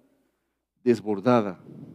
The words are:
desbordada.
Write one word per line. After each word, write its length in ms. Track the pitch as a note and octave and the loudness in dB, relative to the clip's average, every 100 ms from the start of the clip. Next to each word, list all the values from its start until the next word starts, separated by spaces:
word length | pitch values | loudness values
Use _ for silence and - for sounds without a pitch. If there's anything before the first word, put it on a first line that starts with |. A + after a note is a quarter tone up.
| _ _ _ _ _ _ _ _ | _ _ _ _ _ _ _ _
desbordada. 800 | B2 A#2 G2+ G2 G2+ B2 G2+ F2 - - - | 0 2 0 -2 2 2 0 -6 -16 -20 -20